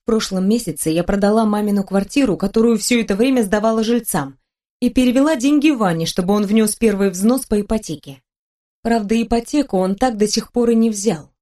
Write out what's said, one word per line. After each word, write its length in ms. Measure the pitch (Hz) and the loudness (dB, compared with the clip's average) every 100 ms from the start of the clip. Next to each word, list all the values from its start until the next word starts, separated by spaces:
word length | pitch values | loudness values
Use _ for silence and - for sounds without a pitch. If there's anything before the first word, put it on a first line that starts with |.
В 40 | |
прошлом 440 | - 220 - 185 190 | -2 -4 -2 -4 0
месяце 420 | 233 233 151 - | -2 -2 -6 -4
я 120 | 160 | -2
продала 420 | 175 202 202 214 | -2 0 2 2
мамину 380 | 220 208 208 202 | 2 0 0 -2
квартиру, 540 | 196 190 202 - 262 165 | 0 -4 -2 0 0 0
которую 420 | 190 226 226 220 | -2 2 2 2
всё 220 | - 240 | 0 -2
это 160 | 220 196 | 0 0
время 260 | 254 262 | 2 2
сдавала 400 | 214 208 220 226 | 0 0 0 0
жильцам, 560 | 220 240 233 180 139 - _ _ _ _ | 0 -2 -2 -6 -6 -12 _ _ _ _
и 80 | 247 | -2
перевела 460 | 247 254 247 285 | 2 2 4 2
деньги 360 | 320 262 294 294 | 2 2 2 2
Ване, 360 | 269 202 165 165 | 2 0 0 -2
чтобы 280 | - 180 | -2 0
он 120 | 208 202 | 0 2
внёс 300 | 220 214 - | 2 2 2
первый 340 | 226 196 196 | 0 2 -2
взнос 360 | 180 208 254 - | 0 0 0 0
по 140 | 214 | -4
ипотеке. 640 | 208 220 220 147 - 139 _ _ _ _ _ _ | -2 -6 -6 -12 -12 -20 _ _ _ _ _ _
Правда, 380 | 233 233 202 226 | -2 -2 0 -2
ипотеку 580 | 220 233 233 302 277 190 | 0 -2 0 -2 0 0
он 180 | 185 196 | 0 0
так 200 | 254 214 | -2 0
до 120 | 208 | 0
сих 240 | 226 220 | 0 -4
пор 180 | 240 233 | -2 2
и 60 | 233 | 2
не 140 | 226 | 2
взял. 420 | 208 208 160 - _ | 0 -2 -4 -8 _